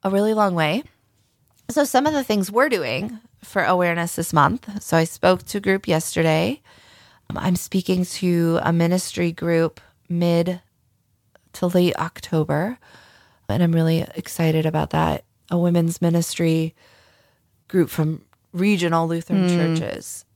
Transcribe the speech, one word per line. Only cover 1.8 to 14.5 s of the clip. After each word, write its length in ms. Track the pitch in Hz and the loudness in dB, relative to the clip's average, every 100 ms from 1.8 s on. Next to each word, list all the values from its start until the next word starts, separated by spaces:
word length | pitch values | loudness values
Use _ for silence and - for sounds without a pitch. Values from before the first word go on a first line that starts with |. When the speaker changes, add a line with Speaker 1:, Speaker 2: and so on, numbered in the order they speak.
Speaker 1:
some 220 | 285 - 285 | 2 2 2
of 60 | |
the 100 | 302 | -2
things 280 | 262 214 190 | 0 0 0
we're 180 | 208 285 | 0 2
doing 500 | 226 131 127 226 226 _ _ | 0 -2 -4 -6 -12 _ _
for 200 | - 202 | -8 -2
awareness 520 | 165 180 175 170 170 - | 2 2 2 0 -2 -4
this 180 | 165 | -2
month. 480 | 160 143 226 - 202 | 4 4 2 -8 -12
So 160 | - 165 | 0 0
I 60 | |
spoke 400 | 165 - 180 185 - | 0 2 2 2 0
to 100 | 208 | -6
a 40 | |
group 260 | 196 190 - | 0 -2 0
yesterday. 760 | 160 - - 160 156 180 277 _ - - - - _ _ | -2 -2 0 2 2 0 -4 _ -20 -20 -20 -20 _ _
Um, 80 | - | -6
I'm 180 | - 180 | -2 -2
speaking 500 | - 190 180 185 180 | -2 -4 0 -2 -2
to 540 | - 185 170 165 165 | -2 0 2 2 0
a 80 | - | 0
ministry 600 | 170 170 180 - - 175 | 2 2 0 -4 -4 -4
group 500 | 170 170 165 165 - _ _ _ | -2 -2 0 0 -4 _ _ _
mid 520 | 170 175 170 170 175 _ _ _ _ _ _ _ _ _ | -2 2 2 0 -4 _ _ _ _ _ _ _ _ _
to 140 | - 180 | -4 0
late 280 | 180 180 - | 2 2 0
October, 800 | 170 - - 160 156 147 190 247 _ - - _ _ _ _ | -6 -8 -4 -2 0 -2 -2 -6 _ -20 -20 _ _ _ _
and 120 | 101 | 0
I'm 80 | 175 | 2
really 280 | 165 165 165 - - | 2 2 0 -2 -10
excited 500 | - - 160 | -12 -2 0